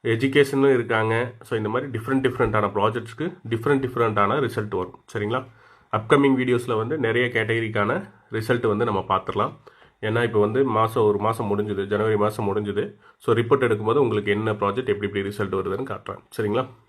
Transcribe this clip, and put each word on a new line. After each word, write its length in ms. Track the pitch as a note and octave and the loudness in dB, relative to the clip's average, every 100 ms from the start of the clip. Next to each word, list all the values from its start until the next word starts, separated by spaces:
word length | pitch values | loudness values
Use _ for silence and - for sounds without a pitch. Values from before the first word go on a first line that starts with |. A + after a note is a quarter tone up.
எஜுகேஷனும் 680 | A2+ A2+ C3+ C#3 C#3 C#3 C#3 | 0 0 2 4 4 4 4
இருக்காங்க. 640 | B2+ A2+ A2+ A2 A2+ B2 - | 4 2 0 2 0 -2 -8
So, 160 | - A2+ | -6 -4
இந்த 120 | G#2 | -2
மாதிரி 220 | A#2+ C#3 | -4 -4
டிஃப்ரெண்ட் 340 | A2+ A2+ C3+ | -8 0 2
டிஃப்ரெண்ட்டான 460 | C3 B2+ A2+ G#2+ G2+ | 2 2 2 2 0
ப்ராஜெக்ட்ஸ்க்கு 560 | G#2 G#2+ A2+ A2 - D#3+ - A#2 | 0 0 0 -8 -8 -8 -8 -6
டிஃப்ரெண்ட் 340 | A2 D3 C#3 | -2 0 0
டிஃப்ரெண்ட்டான 540 | C3 A#2+ A#2 G#2 G2+ C#3 | 0 0 0 2 2 2
ரிசல்ட் 360 | A#2+ A2+ G#2 | 0 -2 -4
வரும், 300 | F#2+ F2+ - _ | -4 -6 -12 _
சரிங்களா? 280 | A2 G#2 B2+ C3 - - _ _ | -6 -2 -4 -6 -20 -20 _ _
அப்கமிங் 440 | A2 A2 D3 C#3 C3 | -4 4 4 6 4
வீடியோஸ்ல 340 | B2+ A#2+ A#2+ | 2 0 0
வந்து 220 | A2+ A2 D#3 | -2 -2 -2
நிறைய 300 | A2+ A#2 B2 | 0 0 0
கேட்டகரிக்கான 640 | A#2 A2 A#2 A2 G#2+ G2+ D#3+ - - _ | -2 0 -2 -2 0 0 -2 -6 -20 _
ரிசல்ட் 360 | A2 A2 A#2+ A#2 | -6 -2 0 0
வந்து 180 | G#2 | 0
நம்ம 140 | A#2 G2 | 0 -2
பார்த்துடலாம். 540 | - F#2+ - F#2+ A2 - - _ - _ | 0 -2 0 -4 -4 -6 -20 _ -20 _
ஏன்னா, 220 | G#2+ A2+ | -2 0
இப்போ 160 | A#2+ G#2+ | 2 2
வந்து 240 | G#2 A#2+ | 2 2
மாசம், 380 | C3+ A2 A2 A#2+ | 2 2 2 4
ஒரு 140 | G#2+ G2+ | 2 2
மாசம் 320 | G#2+ A2+ G#2+ | 0 -2 -2
முடிஞ்சுது, 360 | G2+ G#2 G2 | -2 -2 -4
ஜனவரி 320 | G2 G#2 A2 G#2+ | -2 0 0 2
மாசம் 300 | G#2 G#2+ G#2 | 0 0 -2
முடிஞ்சுது. 340 | G2+ G#2 G2 G3+ - - _ | -2 -2 -4 -6 -10 -20 _
So, 180 | - | 0
ரிப்போர்ட் 320 | A2+ A2+ C#3 B2 | 0 2 2 2
எடுக்கும்போது 280 | G#2 G#2+ | 0 0
உங்களுக்கு 360 | C#3+ B2 G#2+ G2+ | 2 2 0 0
என்ன 220 | G2+ A2 | 0 0
ப்ராஜெக்ட், 400 | G#2 G2+ G#2 B2+ | 0 -2 -2 -2
எப்படி 140 | G2+ G2+ | -2 -2
எப்படி 200 | G2 G2 | -4 -4
ரிசல்ட் 300 | G#2 G2 F#2+ | -4 -2 -2
வருதுன்னு 320 | F#2 F#2+ C3+ | -2 -4 -6
காட்டுறேன், 320 | G2 - G2 _ - | -8 -10 -14 _ -6
சரிங்களா? 280 | G#2+ A2 C3 - | -2 -2 -4 -12